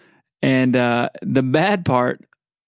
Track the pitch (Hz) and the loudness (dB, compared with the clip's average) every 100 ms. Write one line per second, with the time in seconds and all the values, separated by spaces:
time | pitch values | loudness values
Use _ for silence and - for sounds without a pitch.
0 | _ _ _ _ 135 131 127 123 120 120 | _ _ _ _ 0 2 2 2 0 0
1 | 120 - - 131 131 147 185 208 170 127 | -2 -6 -2 0 0 0 0 -2 0 0
2 | 123 123 _ _ _ _ | 0 -4 _ _ _ _